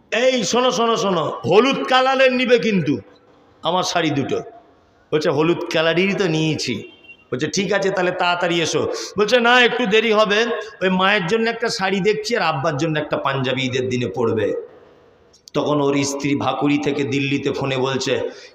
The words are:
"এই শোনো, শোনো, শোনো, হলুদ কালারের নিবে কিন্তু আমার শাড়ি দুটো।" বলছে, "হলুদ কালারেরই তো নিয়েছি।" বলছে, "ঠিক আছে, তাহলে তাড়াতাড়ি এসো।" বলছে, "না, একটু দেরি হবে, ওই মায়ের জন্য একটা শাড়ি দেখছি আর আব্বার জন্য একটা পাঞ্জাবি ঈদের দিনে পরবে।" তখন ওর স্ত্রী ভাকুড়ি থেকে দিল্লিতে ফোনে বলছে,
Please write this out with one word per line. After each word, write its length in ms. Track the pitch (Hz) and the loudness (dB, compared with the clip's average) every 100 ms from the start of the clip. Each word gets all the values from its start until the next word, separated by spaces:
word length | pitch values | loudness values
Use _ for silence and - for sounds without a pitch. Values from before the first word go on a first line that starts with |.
| - | -6
"এই 320 | 220 254 254 | 0 2 2
শোনো, 280 | 185 226 254 | 0 2 2
শোনো, 260 | 220 233 214 | 2 0 2
শোনো, 420 | 196 175 143 - - | 0 0 -2 -4 4
হলুদ 380 | 202 269 277 | 4 4 0
কালারের 500 | - 254 262 262 262 | 2 2 2 4 2
নিবে 260 | 247 240 240 | 2 2 2
কিন্তু 380 | 208 190 147 117 - - _ _ _ _ | 4 0 0 -4 -6 -20 _ _ _ _
আমার 200 | 156 180 | -2 -2
শাড়ি 260 | - 175 160 | 0 0 0
দুটো।" 320 | 139 107 95 - - - _ _ _ - | 0 -2 -4 -6 -18 -20 _ _ _ -2
বলছে, 180 | 156 160 | 0 0
"হলুদ 280 | 143 160 160 170 | 2 2 0 0
কালারেরই 400 | 165 165 170 196 | 0 2 2 0
তো 140 | 185 180 | 0 0
নিয়েছি।" 640 | 156 156 147 - 104 - - - - - | 0 0 -2 -4 -6 -10 -20 -20 -20 -10
বলছে, 160 | 127 156 | -6 -4
"ঠিক 260 | 196 190 | -2 -2
আছে, 160 | 202 196 | 0 0
তাহলে 220 | 190 180 | 0 -2
তাড়াতাড়ি 500 | 180 175 175 180 170 | 0 -2 0 0 0
এসো।" 260 | 156 139 113 - - 190 | 0 -2 -2 -6 -8 -2
বলছে, 200 | 208 247 | 2 2
"না, 220 | 233 247 | 4 4
একটু 240 | 233 233 196 | 4 2 2
দেরি 260 | 220 226 | 2 4
হবে, 340 | 208 202 208 233 - - - | 2 2 2 0 -4 -8 -4
ওই 80 | 185 | -2
মায়ের 380 | 185 190 208 170 | 2 2 0 0
জন্য 220 | 226 226 | 0 0
একটা 200 | 226 233 | -2 -4
শাড়ি 300 | - 190 196 | -2 -2 0
দেখছি 380 | 196 214 220 233 | 0 0 -2 -2
আর 40 | |
আব্বার 360 | 165 143 165 139 | 0 0 -2 0
জন্য 220 | 165 151 | -2 -2
একটা 180 | 147 143 | -2 -2
পাঞ্জাবি 440 | 143 135 131 131 | -2 -2 -2 -2
ঈদের 280 | 127 127 127 | -2 -2 -2
দিনে 180 | 123 120 | -2 -2
পরবে।" 600 | 127 113 104 98 - - - - - - _ _ _ - | -2 0 0 0 -2 -8 -20 -20 -20 -20 _ _ _ -6
তখন 280 | 147 143 147 | -4 0 0
ওর 220 | 143 143 | 2 0
স্ত্রী 320 | 139 - 143 135 | -2 -4 -2 -2
ভাকুড়ি 420 | 131 135 143 143 | -2 -2 0 0
থেকে 260 | 151 143 | 0 -2
দিল্লিতে 480 | 131 139 135 139 135 | -2 -2 -2 -2 -2
ফোনে 260 | - 135 131 | -4 -2 -2
বলছে, 520 | 131 131 135 113 - - - | -2 -2 -2 -2 -4 -10 -20